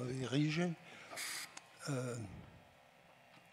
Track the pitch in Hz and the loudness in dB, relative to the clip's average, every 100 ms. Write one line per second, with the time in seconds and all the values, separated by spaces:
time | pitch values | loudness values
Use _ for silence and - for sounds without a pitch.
0 | 123 131 120 139 151 156 175 160 - - | 2 0 4 6 6 6 2 2 -8 -16
1 | - - - - - - - - - 131 | -10 -6 -4 -4 -8 -12 -16 -8 0 0
2 | 127 117 101 80 - - - - - - | 2 -2 -4 -8 -12 -18 -20 -20 -20 -20
3 | - - - - - | -20 -20 -20 -20 -14